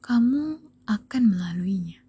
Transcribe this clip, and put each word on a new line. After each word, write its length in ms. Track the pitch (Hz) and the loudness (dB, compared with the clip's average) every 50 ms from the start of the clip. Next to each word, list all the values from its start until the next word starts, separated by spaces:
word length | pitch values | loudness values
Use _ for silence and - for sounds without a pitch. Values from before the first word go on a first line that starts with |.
| - | -2
Kamu 560 | - 240 240 233 247 262 285 302 311 311 320 - - _ _ _ | 2 2 4 4 4 2 0 -2 -4 -6 -10 -12 -20 _ _ _
akan 360 | - 214 208 - _ - 262 247 | -4 -4 -4 -4 _ 0 4 4
melaluinya. 720 | 220 190 180 180 175 170 180 180 185 196 185 175 165 165 _ _ | 4 4 2 -4 -6 -6 -4 -4 -2 -4 -4 -4 -8 -12 _ _